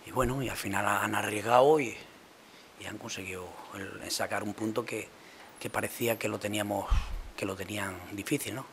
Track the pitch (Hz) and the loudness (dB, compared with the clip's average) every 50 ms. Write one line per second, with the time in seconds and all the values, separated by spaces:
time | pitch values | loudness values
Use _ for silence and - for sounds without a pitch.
0 | - - 85 123 127 120 131 139 131 110 95 - - 104 98 98 104 104 101 98 | -14 -4 0 2 2 2 2 0 -2 -4 -4 -4 -4 0 0 2 2 4 2 2
1 | 104 107 107 104 104 104 104 104 101 110 120 123 131 143 156 156 139 110 101 - | 2 2 0 0 0 0 -2 0 2 8 8 10 10 10 10 8 6 0 -4 -10
2 | - - - - - - - - - - - - - - - - - - 107 107 | -14 -16 -20 -20 -20 -20 -20 -20 -20 -20 -20 -20 -20 -20 -20 -14 -12 -10 -10 -10
3 | 113 117 - - 95 95 92 92 90 87 85 87 - - - 98 98 95 - - | -8 -8 -8 -6 -6 -6 -8 -8 -8 -10 -12 -14 -14 -12 -10 -10 -10 -8 -10 -10
4 | - - - - 107 95 110 101 104 104 101 - 110 110 107 120 117 - - 110 | -6 -4 -2 -2 -2 -2 -2 -2 -2 -4 -4 -2 -2 -2 0 -2 -2 -2 -6 -6
5 | 101 - - - - - - - - - - - - 117 - 110 101 101 - - | -8 -8 -14 -20 -20 -20 -20 -20 -20 -20 -16 -10 -10 -4 -2 -2 -2 -2 -2 -2
6 | 120 117 113 107 - 110 107 104 - 107 104 107 104 104 104 98 95 - - - | 0 0 0 0 0 -2 -2 -2 -2 -2 0 0 0 0 0 0 2 4 4 4
7 | - - - - - - - - - 98 95 95 98 92 104 104 101 98 92 90 | 4 0 -6 -8 -8 -10 -8 -6 -4 -4 -4 -4 -6 -6 -4 -4 -4 -4 -6 -8
8 | 87 87 104 101 98 - 151 139 - 107 101 123 131 - | -10 -10 -8 -8 -2 0 0 0 0 -4 -6 -8 -10 -12